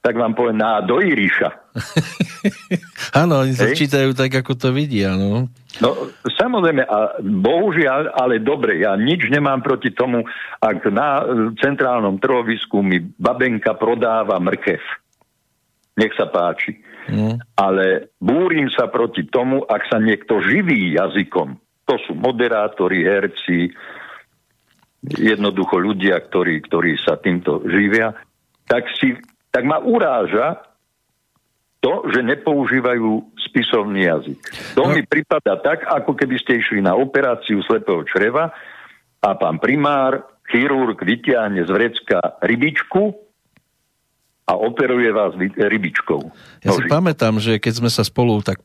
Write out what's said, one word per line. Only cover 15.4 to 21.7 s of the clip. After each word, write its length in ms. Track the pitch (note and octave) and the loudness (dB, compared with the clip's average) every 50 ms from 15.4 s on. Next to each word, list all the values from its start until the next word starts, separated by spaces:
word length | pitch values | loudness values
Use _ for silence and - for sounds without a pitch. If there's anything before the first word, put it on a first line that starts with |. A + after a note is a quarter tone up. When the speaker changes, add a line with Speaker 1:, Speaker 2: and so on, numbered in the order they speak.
| _ _ _ _ _ _ _ _ _ _ _ - | _ _ _ _ _ _ _ _ _ _ _ 0
Speaker 1:
Nech 160 | G#2+ G#2 - | 0 0 0
sa 160 | - G#2 - | -2 -4 -2
páči. 480 | - F#2 F2 F2 F2 - - - - - _ - - - - - | 0 0 0 0 -2 -4 -6 -8 -8 -12 _ -20 -20 -16 -8 -4
Speaker 2:
Mm. 320 | G#2+ G#2 G#2+ A2 A2+ A#2+ A#2+ _ _ - | -2 -2 0 -2 -2 -4 -8 _ _ 0
Speaker 1:
Ale 560 | G2 G2 F#2+ G2 F#2+ F#2 F#2 - - - _ _ | 2 2 2 2 2 2 2 0 -2 -10 _ _
búrim 480 | F#2 F#2+ C3 D#3+ F#3 F#3 E3 D#3 C#3 B2+ | 0 0 2 2 2 2 0 0 0 0
sa 160 | - - B2 | 0 0 -2
proti 400 | G#2+ - A#2+ A#2 A2+ - - A2 | 0 0 0 -2 0 -2 -6 -8
tomu, 400 | A2 - B2+ B2 C3 C3 C3+ - | -2 0 0 0 2 0 -2 0
ak 240 | - A2 G#2 - - | 0 -2 -2 0 0
sa 80 | B2 A2 | 0 2
niekto 400 | G#2+ A2 G#2 G2 - - A#2 G2+ | 2 2 2 0 0 0 0 0
živí 520 | F2+ E2+ - G3+ G3+ F3 C#3+ A2+ F#2+ F2+ D#2 | 2 2 2 2 2 2 2 2 2 0 0
jazykom, 640 | E2+ F#2+ F#2+ - G2+ F#2 - - F#2 D#2+ C#2 C2 - _ _ | 0 0 0 0 -2 -4 0 0 -2 -2 -2 -6 -14 _ _